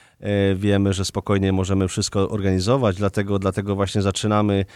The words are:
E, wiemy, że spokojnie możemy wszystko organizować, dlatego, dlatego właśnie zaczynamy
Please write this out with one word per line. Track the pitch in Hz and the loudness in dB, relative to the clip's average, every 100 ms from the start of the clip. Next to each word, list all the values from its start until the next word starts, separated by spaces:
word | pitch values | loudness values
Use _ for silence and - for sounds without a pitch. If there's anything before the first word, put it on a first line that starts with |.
| _ - | _ -12
E, | 101 101 98 95 | -2 0 2 2
wiemy, | 101 101 98 | 2 2 2
że | 95 95 | 0 -2
spokojnie | 101 - 101 95 | -4 0 0 2
możemy | 95 92 98 92 | 0 0 0 0
wszystko | - 104 101 98 | -2 -4 -2 -2
organizować, | 104 95 92 92 135 113 92 | -2 0 0 2 2 2 0
dlatego, | 101 107 101 101 | -2 -2 -2 0
dlatego | 95 92 101 98 | -2 -2 -4 -2
właśnie | 98 107 | -2 0
zaczynamy | 98 95 107 104 107 98 98 | -2 0 0 2 2 0 -2